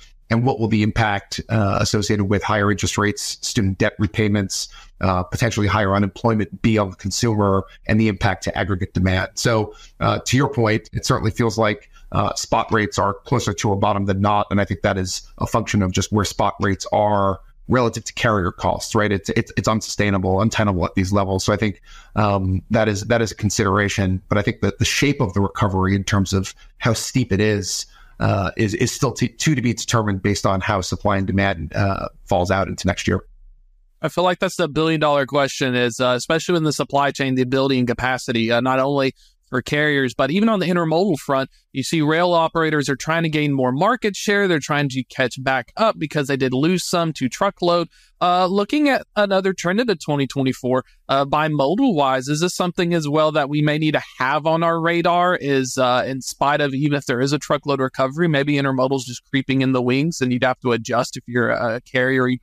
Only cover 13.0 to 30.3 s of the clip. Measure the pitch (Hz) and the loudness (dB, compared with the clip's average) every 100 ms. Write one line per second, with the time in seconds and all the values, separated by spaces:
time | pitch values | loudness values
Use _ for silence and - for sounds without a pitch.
13 | 98 98 - 123 117 101 107 98 104 101 | -2 -2 -2 -2 -2 -2 -2 0 0 0
14 | 98 98 101 104 104 101 98 92 104 95 | 0 0 2 2 2 0 0 0 -2 0
15 | 92 - - - 117 117 104 107 92 92 | -4 -6 -12 -8 -2 -2 0 0 0 0
16 | - 104 98 - 101 - 101 95 - 104 | 0 0 0 0 -2 0 -2 -2 -2 0
17 | 104 101 98 92 - - - 127 117 113 | 2 2 2 -2 -8 -14 -2 2 2 -2
18 | - - 120 104 87 - 90 - - 113 | -10 -2 0 2 0 -2 -2 -2 -2 0
19 | 107 98 - - - - 110 110 - - | 2 0 -2 -4 -2 -2 0 0 -2 -2
20 | 104 98 92 95 110 - 104 92 87 - | 0 2 0 2 0 2 0 0 0 0
21 | 92 101 95 95 - 104 107 95 - - | 0 2 0 0 0 0 0 -4 -14 -20
22 | - - 104 101 92 95 - 113 107 101 | -10 -2 2 2 0 -2 0 2 2 0
23 | 110 117 113 - 104 - 101 98 101 - | 0 0 0 -2 -2 0 2 2 2 0
24 | 98 92 - 101 104 110 101 - 113 - | 0 0 -2 0 0 0 -2 0 -2 2
25 | 139 143 113 101 98 - 104 95 95 98 | 2 2 -2 0 -2 0 -2 0 2 0
26 | 95 101 95 98 95 - - - 123 110 | 0 0 2 0 -2 -10 -20 -6 -2 -2
27 | - 135 120 95 107 104 92 - - - | -2 -2 0 0 2 0 -2 -8 -10 -16
28 | - - 104 101 92 - 107 95 117 - | -20 -4 0 0 -2 0 -2 0 -2 -2
29 | 123 107 123 - - 139 120 110 - 120 | -4 -2 -4 -2 0 0 0 -4 -2 -2
30 | 107 95 104 | 0 -2 0